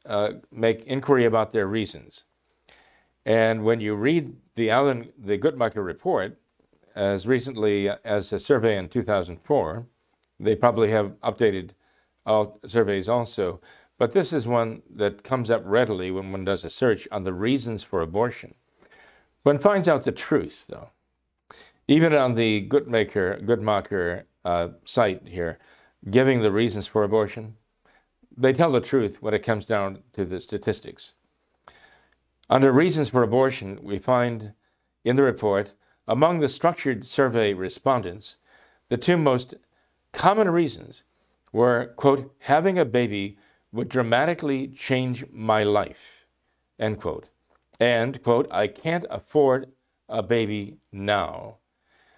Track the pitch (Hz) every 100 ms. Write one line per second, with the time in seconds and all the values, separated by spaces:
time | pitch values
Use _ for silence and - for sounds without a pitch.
0 | - 104 104 104 - 113 113 110 - 131
1 | 135 131 117 110 110 110 98 110 101 73
2 | 57 - - _ _ _ _ - _ _
3 | _ _ 113 113 113 113 107 117 107 104
4 | 117 170 127 - _ - 110 120 143 123
5 | 117 - 101 104 143 135 113 107 90 82
6 | 185 143 98 - _ _ _ _ _ -
7 | 98 98 98 127 131 113 107 101 98 -
8 | 113 104 92 101 - 131 113 101 87 123
9 | 104 101 87 85 - 143 80 104 123 _
10 | _ _ _ - 101 104 123 113 107 110
11 | 101 - 120 107 110 95 82 - _ _
12 | _ _ - 107 107 - - 117 101 98
13 | 95 120 113 - 90 87 - - _ -
14 | 120 196 - 156 113 120 113 110 - 107
15 | 101 101 - 131 113 113 92 110 110 92
16 | 92 95 95 95 92 95 82 - 127 104
17 | - 104 92 90 113 135 117 104 - 92
18 | 80 98 120 - - - _ _ _ _
19 | _ _ _ _ 143 147 202 196 175 139
20 | - - - 143 85 - - - - _
21 | _ _ _ _ - - - _ - 147
22 | 165 147 127 113 113 107 101 143 131 113
23 | 104 104 92 - 101 113 107 101 95 98
24 | 87 90 - _ 90 87 85 - - 123
25 | 107 90 - 90 85 82 _ _ _ _
26 | - 117 131 123 107 101 117 101 95 110
27 | 101 110 104 113 110 113 _ _ _ _
28 | _ _ _ - 131 127 170 127 - 139
29 | 104 - 107 104 120 107 - 107 98 98
30 | _ - 90 90 - 101 - 101 - -
31 | - _ _ _ _ _ - _ _ _
32 | _ _ _ _ - 131 135 127 175 156
33 | 131 127 113 123 135 127 95 101 - 98
34 | - 123 120 113 104 - _ _ _ _
35 | 117 127 135 107 107 98 104 _ _ _
36 | - 117 160 175 139 - 165 - 139 110
37 | - - 135 117 104 92 92 - 139 127
38 | 95 95 - - _ _ _ _ - 123
39 | - 175 147 123 127 - _ _ _ _
40 | _ - 185 208 196 170 156 - - -
41 | _ _ _ _ _ 110 123 117 120 -
42 | 139 139 127 _ - 147 185 180 135 123
43 | 117 101 101 - _ _ _ 113 123 127
44 | 113 120 156 170 151 135 135 - - 127
45 | 127 123 - 117 110 107 104 104 90 -
46 | - - _ _ _ _ _ - 110 104
47 | 85 76 - _ _ _ _ - 120 117
48 | 120 131 117 120 - 90 104 - 214 175
49 | - - - 151 139 131 131 _ _ _
50 | - 113 107 117 107 104 101 - _ 101
51 | 101 101 80 - 110 107 _ _ _ _
52 | _